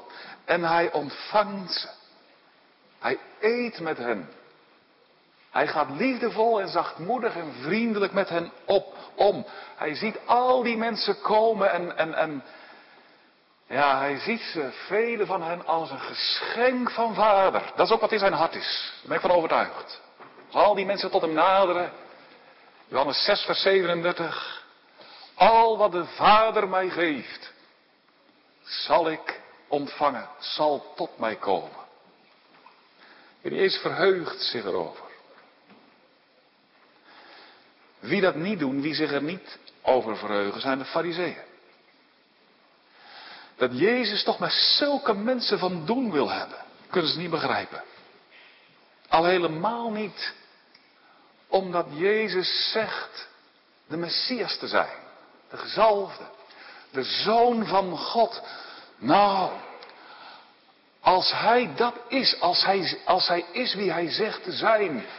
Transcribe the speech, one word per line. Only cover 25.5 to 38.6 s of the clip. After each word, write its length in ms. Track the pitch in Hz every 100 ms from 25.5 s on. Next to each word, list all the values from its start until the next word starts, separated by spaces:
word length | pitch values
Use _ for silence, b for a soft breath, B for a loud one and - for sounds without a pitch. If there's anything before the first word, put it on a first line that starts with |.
| 226 226 214
wat 140 | 202
de 120 | 175
Vader 640 | 151 - 165 214 220 214 196
mij 200 | 185 185
geeft, 640 | 160 170 135 - - - - _ _ _ _ _ _ _ _ _ _
zal 480 | - - - 156 160
ik 300 | 156 - - - - -
ontvangen, 600 | 147 135 - 147 123 95 -
zal 540 | - - 151 139 - -
tot 220 | 165 -
mij 180 | 113 101
komen." 440 | - 90 80 - - _ _ _ _ _ _ - - _ _ _ B B B B
De 60 | -
Heer 100 | 156
Jezus 220 | 190 -
verheugt 600 | 160 139 190 185 151 -
zich 220 | - 123
erover. 460 | 101 92 80 - - - - - _ _ _ - _ _ _ _ _ _ _ _ _ _ _ _ B B B B B B B _ _ _
Wie 220 | 110 196
dat 140 | 185
niet 240 | 147 190
doen, 220 | 202